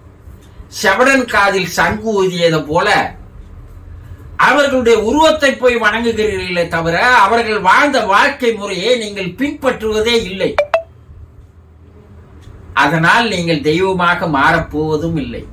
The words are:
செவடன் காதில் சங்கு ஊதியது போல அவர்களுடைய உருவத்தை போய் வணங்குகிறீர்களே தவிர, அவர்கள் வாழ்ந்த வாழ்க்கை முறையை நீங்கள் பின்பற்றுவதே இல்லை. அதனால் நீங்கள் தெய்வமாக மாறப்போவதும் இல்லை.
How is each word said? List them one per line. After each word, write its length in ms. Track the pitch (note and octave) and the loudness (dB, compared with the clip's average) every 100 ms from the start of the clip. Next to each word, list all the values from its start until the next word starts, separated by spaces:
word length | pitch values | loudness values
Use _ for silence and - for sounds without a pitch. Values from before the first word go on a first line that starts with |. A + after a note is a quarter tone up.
| - - - - - - - - | -20 -20 -20 -20 -20 -20 -16 -4
செவடன் 420 | G3 G3 C4 C4 A#3+ | -2 2 4 2 2
காதில் 420 | G#3+ G3+ F#3+ E3+ | 2 2 0 -2
சங்கு 420 | - E3+ G#3+ A3 | -2 -2 -2 -2
ஊதியது 500 | G3+ F#3 E3+ E3 D#3 C#3 | 0 0 2 2 0 0
போல 500 | E3 G3+ F#3+ - - - - - - - - - - - - - - | 0 2 0 -2 -8 -18 -20 -20 -20 -20 -20 -20 -20 -18 -20 -14 0
அவர்களுடைய 600 | A#3+ C#4+ C#4 B3+ A#3 G#3+ | 2 4 2 2 4 4
உருவத்தை 560 | G#3 D4 D#4+ D#4 C#4 A3+ | 4 4 4 4 0 2
போய் 200 | B3 A#3 | 0 2
வணங்குகிறீர்களே 920 | A3 A3 A#3 G#3+ G#3+ F#3+ F3+ F3 E3+ | 0 0 -2 0 -2 -2 -4 -2 -2
தவிர, 380 | E3+ E3 E3+ B3 B3 | -2 -2 0 4 4
அவர்கள் 440 | G3 A#3 A3 G#3+ | 4 2 0 0
வாழ்ந்த 460 | F3+ B3 D4 B3+ G3 | 2 4 4 0 2
வாழ்க்கை 480 | G3+ C#4 - A#3+ | 2 2 0 -2
முறையை 440 | G#3 G3+ F3+ G#3+ B3 | -2 -4 -4 0 0
நீங்கள் 380 | G#3 G3+ F3+ - | -2 -6 -8 -4
பின்பற்றுவதே 880 | C#4+ D4+ C4 - A3 G#3+ A3 A#3 | -6 -2 -4 -2 -2 -2 0 0
இல்லை. 320 | F3+ G3 F3+ - D5 E5 - - - - - - - - - - - - - - - - - - - | -2 -4 -2 -2 -2 -2 -4 -16 -20 -20 -20 -20 -20 -20 -20 -20 -20 -20 -20 -20 -20 -20 -20 -20 -6
அதனால் 540 | - D3 E3 E3+ A3 A3+ | 0 0 2 2 2 0
நீங்கள் 340 | F3+ E3 D3+ | -2 -2 0
தெய்வமாக 680 | D3 E3 F#3+ F#3 F3 F3 F3 | 0 0 0 0 0 0 -2
மாறப்போவதும் 920 | C#3 D3+ E3 D#3+ D3+ D#3 D3+ E3 E3 | 2 2 2 -2 -4 -2 -2 -2 -4
இல்லை. 280 | A#2+ G#2+ - | -6 -10 -14